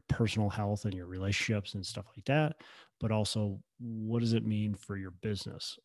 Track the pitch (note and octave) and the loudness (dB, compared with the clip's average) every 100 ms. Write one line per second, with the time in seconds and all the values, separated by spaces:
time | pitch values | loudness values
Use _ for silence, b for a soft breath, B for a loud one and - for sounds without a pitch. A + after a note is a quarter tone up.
0 | - - A2 A2 G#2 F#2+ G2+ G#2 G#2+ F#2 | -2 2 4 4 2 2 0 0 -2 -4
1 | F2 F#2 F#2+ G2+ - G#2 G2 G2+ F#2 - | -6 -4 0 2 2 0 0 -6 -6 -8
2 | F#2+ - - C#3+ D3+ - B B B - | -10 -10 2 2 2 -2 B B B -4
3 | A2+ A2 G#2 A2+ G#2 G2 - - A#2+ A2 | 0 2 2 0 0 -2 -10 -12 -8 -6
4 | A2 A#2 A#2 A2+ A2 G#2+ G#2+ G2+ - G2+ | -2 2 4 4 2 0 0 -2 -4 -6
5 | F#2+ F2+ A2 G2 - - - - | -6 -6 -4 -4 -6 -10 -10 -12